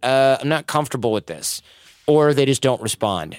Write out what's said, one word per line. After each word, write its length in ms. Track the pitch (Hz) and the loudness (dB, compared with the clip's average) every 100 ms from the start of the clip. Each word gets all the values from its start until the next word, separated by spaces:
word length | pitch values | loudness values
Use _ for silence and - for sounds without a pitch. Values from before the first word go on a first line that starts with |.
"Uh, 340 | 123 135 135 135 | 0 2 2 2
I'm 80 | 143 | 0
not 180 | 156 - | -4 -2
comfortable 460 | 151 147 131 117 | -4 -4 -4 -2
with 140 | 107 - | -4 -6
this." 340 | 80 - - - _ - _ - | -10 -10 -10 -14 _ -20 _ 2
Or 260 | 151 147 | 4 4
they 140 | 139 139 | 4 2
just 160 | 135 | 2
don't 180 | 131 123 | 0 -2
respond 560 | 110 - 107 92 78 | -4 -4 -2 -2 -6